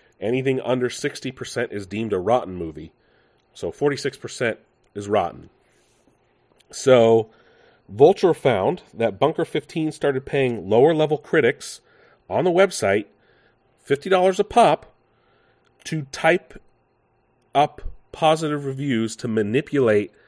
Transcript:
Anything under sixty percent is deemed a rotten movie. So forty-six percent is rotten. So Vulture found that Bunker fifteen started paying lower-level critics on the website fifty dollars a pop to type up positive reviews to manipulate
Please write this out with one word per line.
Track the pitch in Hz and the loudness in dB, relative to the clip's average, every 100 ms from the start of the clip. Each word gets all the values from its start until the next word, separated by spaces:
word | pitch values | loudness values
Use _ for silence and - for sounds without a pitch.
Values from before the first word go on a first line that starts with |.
| _ _ | _ _
Anything | 107 127 131 131 | -4 -2 -2 -4
under | 110 127 123 | -2 -2 -2
sixty | - 147 - 135 | -4 -8 -8 -12
percent | 127 123 123 120 | -12 -10 -6 -6
is | 101 95 | -8 -8
deemed | 104 113 | -8 -4
a | 95 | -2
rotten | 90 123 92 90 | 0 0 -2 -10
movie. | 82 76 78 _ _ _ _ _ _ | -10 -12 -18 _ _ _ _ _ _
So | - 87 | -10 -10
forty-six | - 143 139 139 - | -6 -6 -4 -8 -10
percent | 117 - 120 - _ _ _ | -18 -6 -6 -6 _ _ _
is | 104 101 | -14 -2
rotten. | 104 85 - - _ _ _ _ _ _ _ _ _ _ _ _ | -2 -2 -10 -20 _ _ _ _ _ _ _ _ _ _ _ _
So | - 135 127 113 113 110 _ _ _ _ _ _ | -4 4 6 6 4 0 _ _ _ _ _ _
Vulture | 98 151 196 185 | 4 4 6 0
found | 156 139 104 107 180 _ | 2 0 2 0 -4 _
that | 104 113 98 | -4 -4 0
Bunker | 143 160 | -2 0
fifteen | 160 151 - 165 156 | -4 -6 -6 -6 -6
started | - 143 131 131 | -2 -2 -2 -4
paying | 143 131 113 87 | -2 -2 -4 0
lower-level | 110 143 160 151 147 | 4 4 4 0 -2
critics | - 165 120 139 - - _ _ _ _ - | 0 2 2 -2 -14 -18 _ _ _ _ -6
on | 101 | -2
the | 175 | 0
website | 175 190 - 98 104 - _ _ _ _ _ _ _ | 2 2 2 0 0 -4 _ _ _ _ _ _ _
fifty | - 139 185 | -4 -4 0
dollars | 185 185 185 | 2 2 0
a | |
pop | 196 240 196 151 - _ _ _ _ _ _ _ _ _ | 0 4 4 2 -6 _ _ _ _ _ _ _ _ _
to | - 160 135 | -10 -8 -8
type | - 165 180 - - _ _ _ _ _ _ _ _ _ | -2 0 0 -4 -20 _ _ _ _ _ _ _ _ _
up | 139 147 - - - _ | 0 0 -2 -14 -14 _
positive | - 156 160 156 147 | -2 0 2 -2 -6
reviews | 139 131 143 113 113 - | -6 -6 -2 -2 -2 -6
to | 120 | -4
manipulate | 110 104 123 - 143 120 104 101 _ | -2 0 -2 -2 0 2 2 0 _